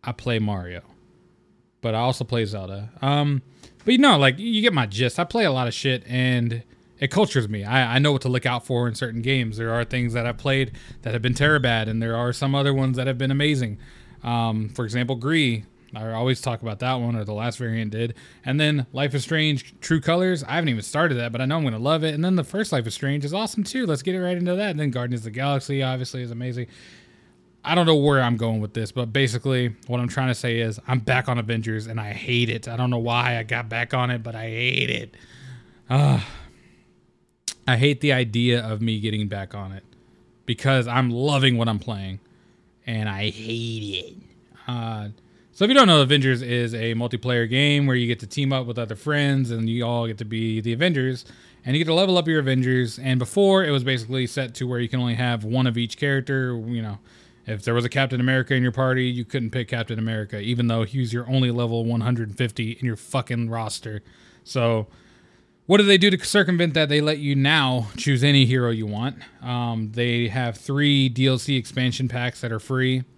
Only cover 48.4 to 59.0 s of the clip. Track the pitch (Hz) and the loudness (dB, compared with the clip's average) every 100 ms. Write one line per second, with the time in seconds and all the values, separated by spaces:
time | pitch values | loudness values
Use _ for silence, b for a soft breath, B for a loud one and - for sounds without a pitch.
48.4 | 135 135 120 117 110 107 147 147 143 135 | -2 -2 -4 -6 -6 -6 -2 0 2 2
49.4 | 123 113 113 117 117 120 117 107 107 113 | 0 -2 -2 0 0 -2 -2 -6 -6 -4
50.4 | 113 110 110 117 180 147 127 127 - B | -2 -2 -2 0 0 2 -2 -4 -12 B
51.4 | B B 127 143 160 160 196 180 165 156 | B B -2 0 2 2 4 2 2 0
52.4 | 135 131 127 127 120 113 131 127 123 202 | 2 2 2 2 0 -4 -2 0 0 2
53.4 | 196 190 165 139 127 127 110 131 123 - | 4 4 4 0 0 -2 -2 -4 -4 -4
54.4 | 127 - 123 123 120 127 123 117 123 117 | -6 -6 -4 -2 -2 -2 -2 0 0 -2
55.4 | 107 127 127 117 117 - 143 135 131 135 | -2 2 2 0 -4 -2 0 0 0 -2
56.4 | 127 120 110 120 110 101 B B B B | -2 -4 -6 -6 -6 -10 B B B B
57.4 | - 107 120 117 120 139 135 127 127 131 | -10 -6 0 0 0 0 0 0 2 2
58.4 | 127 131 123 127 131 127 | 2 2 2 2 0 2